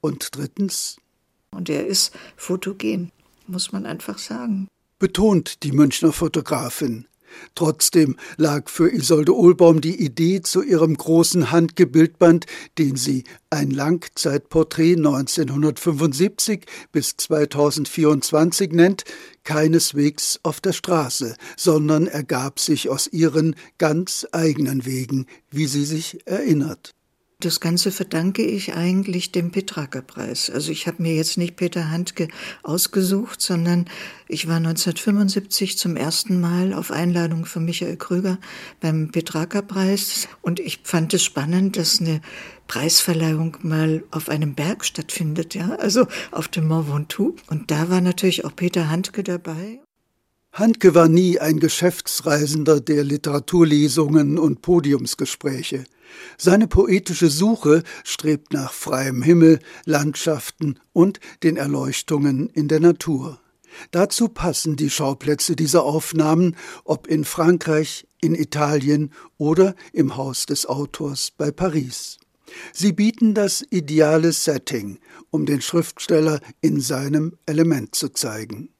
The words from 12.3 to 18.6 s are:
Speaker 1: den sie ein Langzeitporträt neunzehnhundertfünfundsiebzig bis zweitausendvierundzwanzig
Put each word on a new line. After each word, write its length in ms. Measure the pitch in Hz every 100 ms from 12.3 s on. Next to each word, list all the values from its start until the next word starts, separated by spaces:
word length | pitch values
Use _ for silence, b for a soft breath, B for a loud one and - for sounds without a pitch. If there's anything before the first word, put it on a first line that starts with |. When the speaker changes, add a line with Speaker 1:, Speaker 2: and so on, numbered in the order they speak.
| 165 - B B -
Speaker 1:
den 180 | 147 135
sie 280 | 120 131 - B _
ein 200 | 156 147
Langzeitporträt 1300 | 135 143 170 - - 160 143 - 160 156 - 160 175
neunzehnhundertfünfundsiebzig 1700 | 151 135 135 - 143 139 151 - - 147 160 135 190 - - 208 - B B
bis 280 | 156 - -
zweitausendvierundzwanzig 1500 | - 156 147 143 147 143 143 - 151 147 - 151 160 -